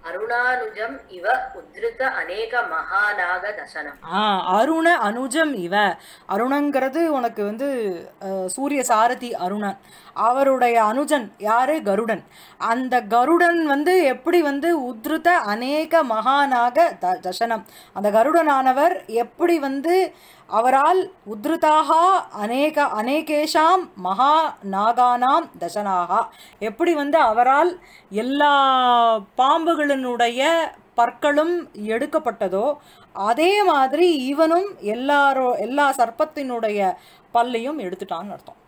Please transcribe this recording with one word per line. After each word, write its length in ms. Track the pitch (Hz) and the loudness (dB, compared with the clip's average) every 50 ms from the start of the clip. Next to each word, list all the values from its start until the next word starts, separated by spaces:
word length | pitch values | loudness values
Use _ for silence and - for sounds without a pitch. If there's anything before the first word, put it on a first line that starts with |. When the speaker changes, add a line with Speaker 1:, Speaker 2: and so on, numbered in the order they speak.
| - | -12
Speaker 1:
அருணானுஜம் 960 | 165 175 196 220 233 240 240 247 254 254 247 226 214 208 208 220 240 277 - - - | -10 -8 -8 -6 -4 -2 -2 0 0 -2 -2 -4 -8 -8 -10 -10 -10 -10 -14 -18 -20
இவ 300 | 185 175 170 214 254 - - - - | -16 -8 -2 -2 -2 -2 -4 -10 -14
உத்ருத 480 | - - - _ - - 233 226 - | -18 -20 -20 _ -8 -8 -8 -6 -4
அநேக 600 | 254 - - 180 165 165 185 214 226 220 247 240 | -4 -4 -4 -6 -8 -8 -8 -8 -8 -4 -4 -4
மகாநாக 920 | 233 - 165 160 156 - 185 196 208 208 202 185 180 175 185 180 190 208 202 | -4 -4 -6 -8 -6 -4 -2 0 0 0 -2 -4 -4 -4 -4 -4 -6 -8 -10
தசனம். 420 | 165 147 - - 160 147 143 143 - - 160 | -10 -14 -14 -12 -12 -12 -12 -14 -16 -12 -6
Speaker 2:
ஆ, 340 | 175 196 214 214 196 185 - | -4 -2 0 0 0 -2 0
அருண 500 | 180 185 208 240 285 320 320 320 330 349 | 0 0 2 2 0 0 0 2 2 2
அனுஜம் 580 | 285 220 202 220 240 262 269 - 320 320 302 269 | 2 0 -4 -4 -4 -6 -4 -2 -2 -2 -2 -2
இவ. 420 | 202 170 170 190 208 208 190 165 - - - - - _ - | -6 -6 -2 0 0 0 0 -2 -6 -14 -20 -20 -20 _ -6
அருணங்கிறது 760 | 190 202 233 254 277 294 285 294 277 262 262 269 262 330 339 | -4 -2 0 0 0 0 0 0 0 -2 -2 0 0 0 0
உனக்கு 380 | 320 294 262 240 233 - 214 202 | 0 0 -2 -2 -4 -4 -4 -6
வந்து, 540 | 202 214 226 277 285 269 247 220 196 180 170 - - _ _ | -6 -4 -6 -6 -4 -4 -4 -4 -6 -6 -8 -12 -18 _ _
அ, 260 | 202 190 190 190 185 185 | -10 -8 -6 -6 -6 -8
சூரிய 340 | - - 269 285 294 277 | -6 -6 -4 -2 -2 -2
சாரதி 520 | 247 - 233 214 226 240 254 254 254 240 226 | 0 0 2 2 2 2 0 -4 -8 -10 -8
அருணன். 440 | - 180 185 202 214 214 196 196 - _ - - - - - _ | -6 -6 -4 -4 -4 -6 -6 -8 -10 _ -20 -20 -20 -20 -14 _
அவருடைய 680 | - 208 233 247 269 277 269 262 254 247 240 233 233 | -2 0 0 2 2 2 2 2 2 2 2 4 4
அனுஜன் 500 | 214 208 220 269 294 294 302 277 220 - _ _ | 2 2 2 -2 0 0 0 -2 -2 -6 _ _
யாரு? 440 | 196 208 220 240 262 269 311 320 | -2 0 2 2 2 0 -2 -2
கருடன். 420 | 214 202 196 208 233 226 214 165 - _ _ - - - - _ | 0 -2 -2 -2 -2 -2 -4 -6 -8 _ _ -20 -20 -20 -12 _
அந்த 440 | 190 220 233 254 254 254 254 247 | -4 -2 -2 -2 -2 0 0 -2
கருடன் 640 | 220 196 233 240 247 294 339 339 349 339 349 339 320 | 0 2 2 2 4 4 4 4 4 2 2 0 0
வந்து 360 | 302 277 285 302 349 370 370 | 0 0 0 2 2 4 4
எப்படி 400 | 330 269 247 - - 330 349 349 | 4 2 0 -2 -2 0 2 2
வந்து 520 | 311 285 277 285 294 339 349 302 254 247 247 | 2 2 -2 0 0 0 0 0 -2 -6 -10
உத்ருத 340 | 220 - - 311 320 - 349 | -10 -6 -6 -6 0 2 2
அநேக 760 | 359 339 233 202 208 226 247 262 294 311 320 - 330 330 302 | 2 2 0 -2 -4 -4 -4 -4 -2 -4 -2 0 0 0 2
மகாநாக 960 | 247 220 220 214 254 277 285 285 269 262 240 233 247 247 294 349 311 196 - | 0 -2 -2 0 2 2 2 2 2 2 2 0 2 2 2 2 2 0 -4
த-, 200 | 185 180 185 180 | -4 -4 -4 -4
தசனம். 460 | - 180 180 - 233 233 226 220 196 - - - - - | -6 -8 -4 -4 -2 -2 -2 -6 -6 -16 -20 -20 -20 -14
அந்த 180 | _ 190 202 208 | _ -4 -2 2
கருடனானவர் 960 | 208 220 233 294 311 339 320 302 277 262 262 262 254 269 302 349 359 - - | 4 4 4 4 4 2 2 4 2 2 2 2 2 2 2 0 0 -2 -8
எப்படி 520 | - 220 233 240 - _ - 339 339 349 320 | -4 -4 -4 -4 -4 _ -2 0 2 2 0
வந்து 560 | 277 269 269 277 262 330 359 381 370 311 - _ - - - _ _ | -2 -4 -6 -4 -2 0 2 2 0 0 -6 _ -20 -20 -20 _ _
அவரால் 680 | - - 214 233 254 254 269 285 320 359 381 - - - _ _ | -2 -2 0 2 4 4 4 4 4 2 2 0 -4 -12 _ _
உத்ருதாக 920 | 202 220 208 208 302 330 330 330 311 302 302 311 277 311 320 339 370 392 339 - - | -14 -14 -6 -4 -4 -2 0 2 4 4 4 4 4 2 4 4 4 4 2 0 -6
அநேக, 500 | - 208 202 214 240 269 285 311 302 294 | -8 -8 -6 -4 -2 0 -2 0 0 0
அநேகேஷாம் 1080 | 294 254 196 214 220 247 285 320 311 302 302 294 302 302 - 320 311 330 370 370 330 - - 196 180 | 0 0 -2 -4 -2 -2 -2 -2 -2 -2 -2 0 0 0 2 2 4 4 4 2 0 -6 -14 -8 -6
மகாநாகானாம் 1500 | 180 190 196 262 285 302 320 320 285 - - - 196 190 196 208 226 240 247 247 247 247 240 247 262 285 339 330 - - - | -4 0 2 2 4 4 2 2 -2 -6 -8 -10 -6 -2 0 0 2 2 4 2 2 2 2 2 2 2 2 0 -4 -12 -10
தசனாகா. 680 | 175 175 - 214 208 196 190 180 175 170 185 220 - - - - - - - _ | -10 -6 -6 -6 -4 -2 -2 -2 -2 0 -2 -2 -2 -4 -12 -20 -20 -20 -14 _
எப்படி 360 | 208 220 208 - 339 339 330 | -8 -8 -4 -2 0 0 0
வந்து 240 | 294 285 285 294 320 | 0 0 0 2 2
அவரால் 640 | 285 226 220 233 247 254 269 285 330 359 359 - - - - - _ _ | 2 4 4 4 4 4 4 4 4 2 0 -6 -18 -20 -20 -20 _ _
எல்லா 440 | 196 208 233 254 269 285 294 294 285 277 269 269 262 254 254 247 240 240 233 226 226 220 190 _ _ - | -6 -6 -4 -2 0 2 4 4 6 4 4 4 2 2 4 4 4 6 4 4 2 0 -4 _ _ 2
பாம்புகளினுடைய 1300 | 254 277 302 330 330 339 330 302 294 285 277 269 254 247 240 233 240 233 240 254 269 320 330 330 320 - - - _ _ _ | 2 4 4 2 0 -2 -2 -2 0 -2 -2 -2 -2 -6 0 0 0 0 0 0 0 2 2 0 -2 -4 -8 -16 _ _ _
பற்களும் 720 | - 233 240 - - - 294 285 294 320 339 349 349 302 - | 0 0 0 0 -2 -2 0 2 2 0 0 -2 -4 -6 -10
எடுக்கப்பட்டதோ, 1080 | - 202 208 214 220 240 277 294 320 311 302 240 208 - 208 185 180 190 226 294 285 - _ - - - - _ | -14 -10 -6 -4 -4 -4 -4 -2 -4 -2 -2 -2 -4 -4 -4 -2 -2 -2 -2 -2 -4 -6 _ -20 -20 -20 -20 _
அதே 520 | _ - 294 320 359 294 320 370 403 415 403 | _ -4 -2 -2 0 2 2 2 2 4 2
மாதிரி 520 | 370 311 277 262 254 285 302 359 359 330 | 2 4 2 2 0 2 2 2 2 2
இவனும் 640 | 277 254 262 285 302 320 320 330 349 392 403 370 - | 0 -2 -4 0 2 2 2 2 0 0 -2 -10 -8
எல்லாரோ-, 760 | - 202 220 240 262 277 285 285 277 277 269 262 254 247 240 - | -6 -6 -6 -4 -2 0 2 4 4 4 2 2 0 0 0 -2
எல்லா 360 | 202 233 262 294 294 277 269 | -4 -2 0 2 2 2 2
சர்ப்பத்தினுடைய 1000 | 269 240 226 - - 311 311 - 294 277 254 247 233 226 214 208 202 196 185 175 - - - - _ _ _ - | 0 0 -2 0 -4 -4 -4 -2 -8 -8 -6 -4 -4 -4 -2 -2 0 0 -2 -2 -4 -14 -20 -20 _ _ _ 0
பல்லையும் 440 | 233 240 254 247 226 226 269 311 302 | 0 0 0 -2 -4 -4 -6 -6 -6
எடுத்துட்டான்னு 520 | 208 180 185 - 196 - 175 165 185 202 | -8 -8 -8 -10 -10 -10 -10 -10 -10 -12
அர்த்தம். 260 | 175 - _ - - _ _ | -14 -16 _ -20 -20 _ _